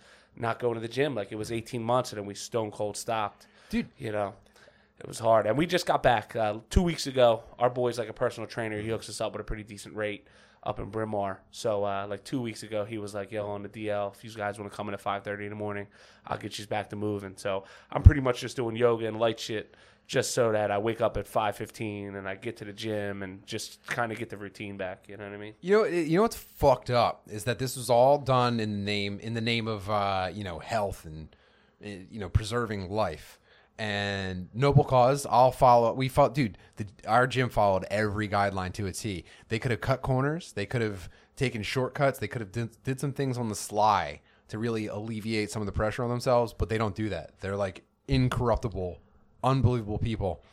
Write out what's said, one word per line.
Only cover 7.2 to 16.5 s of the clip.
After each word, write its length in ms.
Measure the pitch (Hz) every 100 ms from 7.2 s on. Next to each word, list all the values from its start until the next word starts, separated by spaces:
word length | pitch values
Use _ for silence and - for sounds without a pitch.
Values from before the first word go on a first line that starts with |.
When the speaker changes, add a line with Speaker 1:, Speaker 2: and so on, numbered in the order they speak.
| 120 113 - -
Speaker 1:
our 100 | 123
boy's, 280 | 123 123 117
like, 100 | 110
a 40 |
personal 340 | 110 123 - 107
trainer. 320 | - 113 107
He 80 | 107
hooks 200 | 110 -
us 100 | 107
up 120 | 107
with 100 | 101
a 20 |
pretty 180 | 104 110
decent 320 | 104 101 107
rate 320 | 95 104 101 - - - _
up 160 | - 117
in 60 | 107
Bryn 240 | 107 110
Mawr. 300 | 107 98 95 _
So, 320 | - 117 104
uh, 220 | 101 98 104
like, 160 | 101
two 160 | - 139
weeks 220 | 117 107
ago, 200 | 104 107 104
he 100 | 113
was 160 | 101
like, 160 | 104 98
"Yo, 160 | 107 104
on 160 | 101
the 60 | 101
D 220 | 110 107
L, 220 | 104 101 -
if 80 |
you 60 | 117
guys 260 | 110 104 101
wanna 120 | 101
come 180 | - 104
in 60 |
at 60 | 98
five 220 | - 101
thirty 220 | 101 101
in 60 | 104
the 60 | 104
morning, 300 | 104 101 101 - - - -
I'll 120 | -
get 200 | 107